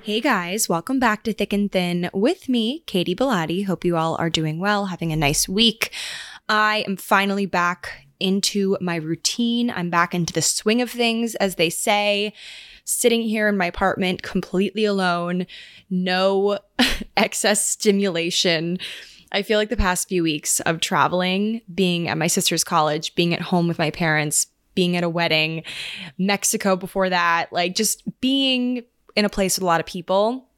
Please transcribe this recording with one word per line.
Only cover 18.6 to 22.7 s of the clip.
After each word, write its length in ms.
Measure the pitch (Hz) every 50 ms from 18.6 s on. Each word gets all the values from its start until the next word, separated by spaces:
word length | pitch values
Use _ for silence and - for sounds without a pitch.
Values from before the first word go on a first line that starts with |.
| 165 170 175 180 - - - - - - - - - _
I 100 | - 196
feel 160 | 196 - 220
like 120 | 208 214 214
the 80 | 240
past 320 | 202 208 185 180 180 - _
few 120 | 190 180
weeks 380 | 165 165 151 151 - - - -
of 220 | - - 165 160
traveling, 800 | - - 196 151 139 147 175 180 180 180 185 190 208 214 226 226 _ - 170
being 360 | 175 190 180 175 170 170 131
at 80 | 104
my 100 | 156 156
sister's 380 | 170 - 196 180 - 175 160 -
college, 500 | -